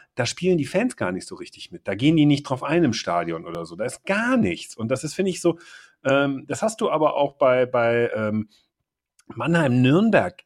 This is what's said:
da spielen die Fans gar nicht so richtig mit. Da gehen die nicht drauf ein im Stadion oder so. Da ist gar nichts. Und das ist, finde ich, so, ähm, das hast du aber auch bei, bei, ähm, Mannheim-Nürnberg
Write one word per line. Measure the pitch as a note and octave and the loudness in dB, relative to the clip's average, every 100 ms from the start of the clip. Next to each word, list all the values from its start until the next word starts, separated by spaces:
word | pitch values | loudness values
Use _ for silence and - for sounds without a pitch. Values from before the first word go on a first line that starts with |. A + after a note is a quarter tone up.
| _ - | _ -6
da | A#2+ | -6
spielen | - F3+ F3 | -2 0 0
die | C3+ | 0
Fans | F#3 B3 - | -2 -2 -2
gar | G2 | -4
nicht | F#2 - | -6 -8
so | F2 | -14
richtig | F2 - - | -16 -18 -18
mit. | F2 - | -12 -6
Da | |
gehen | G2+ C#3+ E3 | 0 4 6
die | D3 | 6
nicht | C#3+ | 4
drauf | - B2+ | 0 -6
ein | C#3+ E3+ | 0 2
im | D3 | 2
Stadion | G#2 - F2 E2+ E2 F2 | 0 -2 -2 -2 -6 -8
oder | E2 | -10
so. | E2 | -8
Da | E2+ B2 | -8 -8
ist | - | -6
gar | - G3 A#3+ C4 | -4 -2 0 2
nichts. | F#2 D#2+ - - | 0 -2 -8 -8
Und | A2+ | -4
das | C3 | -4
ist, | D3+ | -4
finde | - F#3+ | -4 -4
ich, | F3+ | 0
so, | E3+ E3 - - - _ | -2 -2 -6 -20 -20 _
ähm, | C#3 C#3 C#3 C3+ - | 0 2 0 -4 -8
das | C3+ | -4
hast | A3 A3 | -4 -2
du | F#3+ | -2
aber | D#3 D3+ | 2 2
auch | - C#3+ - | 2 -2 2
bei, | C3 B2+ | 2 4
bei, | B2 B2 A#2 A#2 A#2 | 2 2 2 2 0
ähm, | A2 G#2+ G#2+ G#2+ _ _ _ _ _ _ _ - | -2 -2 -2 -6 _ _ _ _ _ _ _ -16
Mannheim-Nürnberg | - C#3 E3+ C#3+ B2 B2+ D#3+ A3+ F3 F2+ - | -6 0 2 2 4 4 4 4 2 0 -4